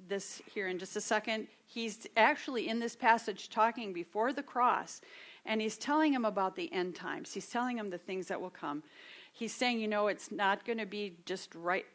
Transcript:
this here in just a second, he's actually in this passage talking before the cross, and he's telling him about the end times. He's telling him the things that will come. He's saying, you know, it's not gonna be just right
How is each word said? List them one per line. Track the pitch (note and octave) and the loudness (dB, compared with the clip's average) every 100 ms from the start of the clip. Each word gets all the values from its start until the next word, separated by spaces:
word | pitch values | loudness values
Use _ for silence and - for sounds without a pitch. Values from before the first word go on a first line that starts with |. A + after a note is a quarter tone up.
| F#3 | -6
this | G3 - - - | -4 -4 -10 -8
here | A3 F#3+ | -4 -2
in | F3+ | -4
just | F#3 G#3+ | -4 -4
a | |
second, | G3+ G#3+ G#3+ A3 A3 - _ | 0 0 2 -4 -4 -14 _
he's | A#3+ A3+ G3+ - - | -6 -4 -6 -2 6
actually | A3+ D4 - B3 - | 6 6 -2 -2 0
in | A3+ | -2
this | A#3 - | -2 2
passage | A#3 A3+ A3+ G3 - | 6 6 4 -6 -4
talking | - A3 A#3 G#3+ | 4 4 2 -4
before | F3 E3+ G#3 A#3 | -6 -4 0 2
the | D4+ | 0
cross, | C#4 A#3+ B3 - F3+ - - - - - | -2 4 6 4 0 -10 -16 -20 -18 -14
and | - A3 | -2 0
he's | A3 - | 0 -2
telling | - D4 D#4 | 2 4 6
him | C4 | 4
about | A3 G3 F#3+ F#3 | 2 2 0 0
the | F3 | -4
end | F#3+ F3+ E3+ | -2 -2 -4
times. | E3+ D3+ - | -6 -6 -6
He's | G3 - | -8 -4
telling | A#3+ B3 A#3+ | -2 0 -2
him | G#3 | -4
the | F3 | -6
things | - F#3+ F3+ | -6 -6 -4
that | F#3 | -4
will | F3+ | -6
come. | - D#3 D3 - - - - - | -8 -6 -6 -8 -20 -20 -20 -18
He's | - A3+ | -10 -6
saying, | - B3 A#3 | -2 0 0
you | G#3+ | 0
know, | G#3 G#3 | 0 0
it's | G3 - | -2 -6
not | G3 G3 G3+ | 0 2 2
gonna | - A3+ G3+ | -2 -4 -4
be | G#3 G3+ E3+ F3 | -6 -8 -8 -8
just | F#3 - | -6 -8
right | E3 E3+ F#3 - | -6 -2 -2 -2